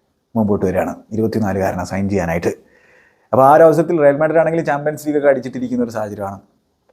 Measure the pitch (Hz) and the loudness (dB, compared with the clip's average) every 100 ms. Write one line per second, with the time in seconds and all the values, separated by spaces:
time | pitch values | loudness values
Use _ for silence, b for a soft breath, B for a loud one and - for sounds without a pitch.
0 | _ _ _ 113 104 98 92 92 - - | _ _ _ -4 -2 0 0 -2 -4 -8
1 | - 107 110 110 104 98 95 90 92 95 | -10 -4 -2 -2 -2 -2 -4 -4 -6 -4
2 | 98 98 85 85 113 - b b b b | -2 -2 -2 -2 -4 -6 b b b b
3 | b b b 117 135 156 165 151 165 170 | b b b 4 6 8 6 6 0 2
4 | 143 143 156 160 160 165 151 143 151 147 | 2 2 0 2 0 0 -2 -4 -4 -6
5 | 151 147 143 131 127 123 123 123 117 110 | -4 0 2 0 -4 -8 -6 -4 -4 -6
6 | 107 104 98 98 _ _ _ _ _ | -8 -8 -10 -10 _ _ _ _ _